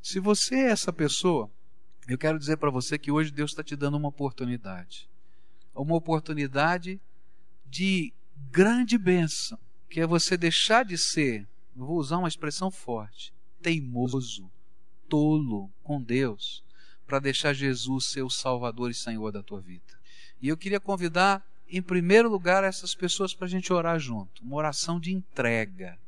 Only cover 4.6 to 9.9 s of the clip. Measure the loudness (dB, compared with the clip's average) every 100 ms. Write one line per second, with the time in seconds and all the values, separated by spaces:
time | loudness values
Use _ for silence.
4.6 | -6 -10 -10 -12 -12 -12 -12 -12 -12 -12
5.6 | -12 -6 2 2 4 0 0 -2 0 2
6.6 | 4 2 -2 -8 -10 -12 -12 -12 -12 -12
7.6 | -10 0 4 4 2 -6 -12 -10 -2 6
8.6 | 8 8 4 4 6 4 4 -2 -6 -8
9.6 | -10 -12 -8